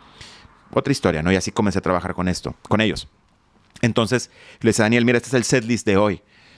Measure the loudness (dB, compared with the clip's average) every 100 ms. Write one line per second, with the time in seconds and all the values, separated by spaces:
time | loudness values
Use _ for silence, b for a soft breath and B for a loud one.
0 | B B B B B _ -6 -4 -2 0
1 | 0 0 0 0 0 -2 -2 0 0 -2
2 | -2 -6 -4 -4 -8 -10 -4 -2 0 -4
3 | -10 _ _ _ _ _ _ -4 -2 0
4 | 0 -2 -4 B B B 0 2 2 4
5 | 2 2 0 -2 2 0 0 -2 2 2
6 | 2 -2 _ b b